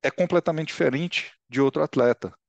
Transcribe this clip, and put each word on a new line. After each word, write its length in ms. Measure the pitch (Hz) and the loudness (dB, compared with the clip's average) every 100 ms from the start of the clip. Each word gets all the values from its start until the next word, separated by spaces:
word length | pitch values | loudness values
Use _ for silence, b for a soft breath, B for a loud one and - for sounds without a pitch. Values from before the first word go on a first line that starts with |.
é 80 | 139 | -4
completamente 580 | - 175 180 170 160 156 | -2 0 2 0 -4 -6
diferente 640 | - 160 131 175 - - _ _ | -2 0 0 -4 -6 -8 _ _
de 120 | 127 | 0
outro 220 | 139 151 | 2 2
atleta 520 | 151 139 123 117 95 - | 0 2 2 2 -4 -12